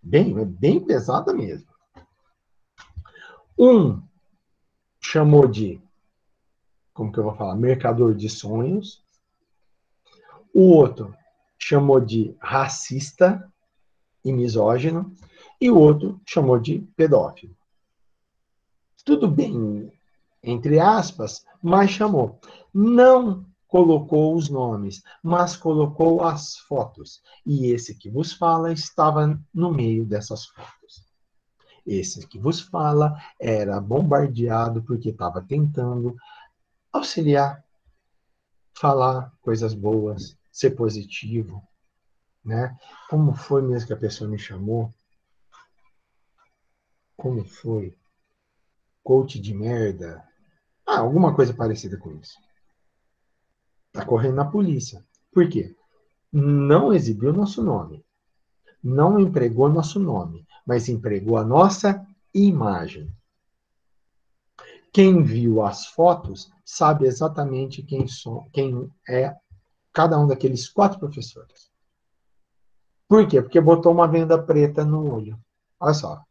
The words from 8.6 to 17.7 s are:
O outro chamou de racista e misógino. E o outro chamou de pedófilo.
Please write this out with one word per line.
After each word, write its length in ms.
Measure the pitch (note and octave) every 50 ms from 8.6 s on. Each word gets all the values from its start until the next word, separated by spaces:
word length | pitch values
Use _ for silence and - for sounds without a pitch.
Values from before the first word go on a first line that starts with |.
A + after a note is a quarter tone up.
| A#2+ C#3 F#3 G#3 G3 G3+ - _ _ _ _ _ _ _ _ _ _ _ _ _ _ _ _ _ _ _ _ _ _ _ _ _ _ _ - - _ _ _
O 200 | G3+ F#3 F#3 E3+
outro 420 | D#3 C#3 A#2+ - - A2+ G2 G2+ _ _ _ _ _ _ _ _ _
chamou 420 | - - D3+ C#3+ C#3+ C#3 C3+ C3
de 360 | B2 A2 A2+ A2+ A2 - - _
racista 1080 | - - B2+ C3+ C3+ B2+ - - - - C3 C3+ D3 - _ _ F3+ F3+ G#3 F#3+ - - _ _ _ _ _ _ _ _ _ _ _ _ _ _ _
e 80 | C3+ C3
misógino. 840 | B2 A#2+ A#2+ A2 A2+ G#2 G#2+ A#2+ B2 C3 D#3+ E3 E3+ F#3+ - - _ - _ _ _ - - _ _
E 100 | - B3
o 80 | A#3 F3+
outro 420 | D3+ D3+ D3+ D3 D3+ F#3+ G3 - _
chamou 320 | - - F3 C#3+ C3 B2+ A#2+
de 220 | A2+ - D3+ - - - _
pedófilo. 600 | - D#3+ D#3 C#3+ A2+ E2+ D2 - - - - - _ _ _